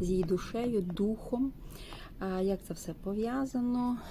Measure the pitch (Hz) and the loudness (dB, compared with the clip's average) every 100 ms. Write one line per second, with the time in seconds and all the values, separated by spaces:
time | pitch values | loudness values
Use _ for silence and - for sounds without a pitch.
0 | 180 185 175 180 - 226 247 220 180 170 | 2 4 4 2 0 -2 2 2 0 2
1 | 202 220 - 240 269 - - - - - | 2 2 -2 2 0 0 -12 -12 -12 -12
2 | - - 190 185 190 185 - 165 - 156 | -12 -6 -2 2 2 2 -2 -8 -6 -6
3 | 190 208 226 262 269 254 240 247 247 240 | -4 -2 0 0 0 0 2 2 2 0
4 | - | -4